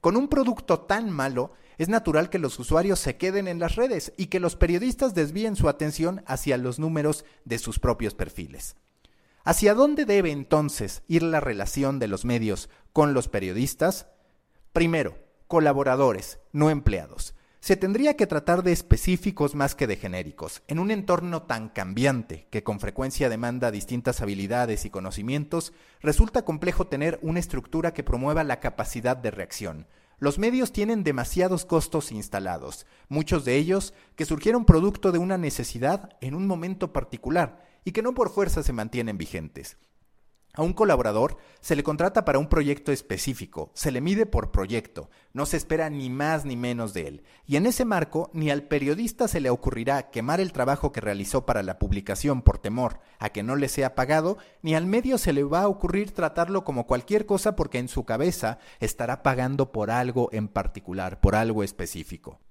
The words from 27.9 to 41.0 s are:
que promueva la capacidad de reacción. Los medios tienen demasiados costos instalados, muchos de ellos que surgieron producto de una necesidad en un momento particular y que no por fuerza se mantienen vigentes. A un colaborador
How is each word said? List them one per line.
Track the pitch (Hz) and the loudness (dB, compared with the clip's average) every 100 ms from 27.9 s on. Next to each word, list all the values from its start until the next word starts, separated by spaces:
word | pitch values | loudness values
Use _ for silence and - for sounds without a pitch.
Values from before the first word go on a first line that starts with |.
que | 165 | -2
promueva | 131 123 135 151 | -2 0 2 0
la | 151 123 | 0 -2
capacidad | - - 107 123 117 127 | -4 -4 -6 -2 -2 0
de | 117 | -2
reacción. | 101 90 - 98 78 78 _ _ _ | -6 -8 -8 -8 -8 -14 _ _ _
Los | 143 143 | -2 2
medios | 214 254 254 | 2 2 0
tienen | - 208 226 | 0 0 0
demasiados | 165 135 117 - 180 180 - | 0 0 -2 0 2 0 2
costos | 170 156 160 143 | 0 2 -4 -4
instalados, | 110 104 98 95 85 65 - - _ _ | -8 -6 -6 -4 -6 -8 -14 -18 _ _
muchos | 139 156 175 | -4 0 0
de | 127 131 | 2 2
ellos | 160 190 190 - _ | 4 0 -2 -12 _
que | - | -8
surgieron | 156 156 202 240 | -4 0 2 2
producto | 220 160 190 196 190 | 4 2 0 -2 -2
de | 175 | -2
una | 180 190 | -2 -4
necesidad | 160 - 120 120 131 190 - _ | -4 -6 -8 -4 -4 -4 -8 _
en | 131 | -10
un | 147 196 | -6 -4
momento | 180 175 190 180 | -4 -6 -6 -6
particular | 143 - 120 127 165 160 - - _ | -6 -8 -10 -2 0 -2 -6 -20 _
y | - | -6
que | 220 | -4
no | 226 | -4
por | 254 220 | 0 -2
fuerza | - 196 - | 0 0 2
se | 143 | 0
mantienen | 123 110 127 117 101 | -2 -4 -4 -4 -4
vigentes. | 82 90 78 69 67 - _ _ _ _ _ _ _ - | -6 -8 -10 -12 -16 -18 _ _ _ _ _ _ _ -4
A | |
un | 160 | -2
colaborador | 180 214 143 | 2 4 4